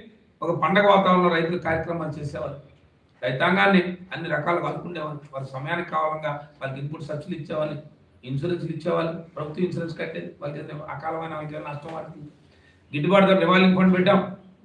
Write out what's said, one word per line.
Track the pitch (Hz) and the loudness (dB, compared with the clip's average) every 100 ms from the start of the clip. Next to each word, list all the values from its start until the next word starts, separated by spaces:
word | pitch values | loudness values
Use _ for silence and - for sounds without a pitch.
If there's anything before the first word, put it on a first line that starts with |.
| - - _ _ | -12 -20 _ _
ఒక | 165 170 | -4 0
పండగ | 160 190 202 | 2 4 6
వాతావరణంలో | 190 190 180 175 165 | 6 6 6 4 2
రైతులు | 165 180 165 | 0 -2 -2
కార్యక్రమాలు | 160 175 165 156 147 | -2 -4 -6 -6 -8
చేసేవాళ్ళు, | 143 - 139 139 - _ _ _ _ _ | -8 -8 -8 -10 -18 _ _ _ _ _
రైతాంగాన్ని | 127 135 170 190 196 190 175 - - | -4 0 2 4 4 4 2 -4 -10
అన్ని | 165 165 | -10 -4
రకాలుగా | 151 160 175 170 | -2 0 -2 -2
ఆదుకునేవాళ్ళు, | 151 175 170 151 143 - | -6 -8 -8 -8 -10 -12
వారి | 135 135 135 | -10 -10 -8
సమయానికి | 143 170 - | -6 -4 -4
కావాలంగా | 156 156 143 151 147 - - | -2 -2 -4 -6 -8 -10 -10
వాళ్ళకి | 135 139 | -10 -8
ఇన్‌పుట్ | 147 160 - | -8 -10 -8
సబ్సిడీలు | 147 160 156 | -10 -8 -10
ఇచ్చేవాళ్ళు, | 147 151 151 139 - _ _ _ 127 | -6 -4 -4 -6 -12 _ _ _ -8
ఇన్సూరెన్స్లు | 139 175 175 151 151 | -4 -2 -2 -4 -6
ఇచ్చేవాళ్ళు, | 175 165 165 170 - - | -2 0 -2 -4 -10 -10
ప్రభుత్వం | 151 185 180 | -8 -2 -2
ఇన్సూరెన్స్ | 175 165 - | -2 -6 -6
కట్టేది, | 160 170 - - | -8 -8 -12 -10
వాళ్ళకి | 143 151 | -10 -10
ఏదైనా | 151 151 151 143 | -10 -12 -12 -8
అకాలమైన | 160 160 165 156 | -6 -6 -6 -8
వాళ్ళకి | 151 151 | -10 -10
ఏదైనా | 151 | -10
నష్టం | 143 165 160 | -12 -12 -12
వాటికి | 139 170 - - _ _ _ _ _ | -12 -14 -18 -20 _ _ _ _ _
గిట్టుబాటు | 147 165 196 190 | -2 4 6 6
ధర | 185 165 | 6 6
రివాల్వింగ్ | 185 185 180 | 6 6 8
ఫండ్ | 185 180 | 6 6
పెట్టాం, | 190 196 - - - _ | 6 4 2 -6 -18 _